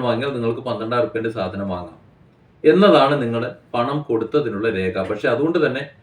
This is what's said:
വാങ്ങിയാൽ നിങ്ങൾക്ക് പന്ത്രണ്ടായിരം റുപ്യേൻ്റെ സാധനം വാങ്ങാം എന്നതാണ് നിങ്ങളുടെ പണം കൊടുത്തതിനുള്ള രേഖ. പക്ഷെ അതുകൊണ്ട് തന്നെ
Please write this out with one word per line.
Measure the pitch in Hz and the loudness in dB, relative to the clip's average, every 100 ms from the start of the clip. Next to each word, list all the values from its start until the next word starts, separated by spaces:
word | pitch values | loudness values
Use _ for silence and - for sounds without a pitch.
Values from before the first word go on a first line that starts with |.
| 123 | -2
വാങ്ങിയാൽ | 117 - 123 | -2 -2 -2
നിങ്ങൾക്ക് | 117 120 123 | -4 -4 -6
പന്ത്രണ്ടായിരം | 107 110 120 117 | -6 -2 0 0
റുപ്യേൻ്റെ | 113 113 110 | -2 -4 -4
സാധനം | 92 98 98 | -6 -4 -6
വാങ്ങാം | 90 - - - _ _ _ _ _ | -6 -10 -18 -20 _ _ _ _ _
എന്നതാണ് | 151 180 202 151 135 143 | 4 6 8 6 4 2
നിങ്ങളുടെ | 117 117 120 - _ | 0 -2 -4 -10 _
പണം | 120 127 147 143 | -4 -2 -4 -2
കൊടുത്തതിനുള്ള | 113 107 147 120 101 113 95 | -4 0 -2 -2 -2 -2 -2
രേഖ. | 92 95 95 | -2 -2 -4
പക്ഷെ | 107 - | -2 -2
അതുകൊണ്ട് | - 156 175 | 0 0 2
തന്നെ | 143 131 - - | 0 -2 -10 -16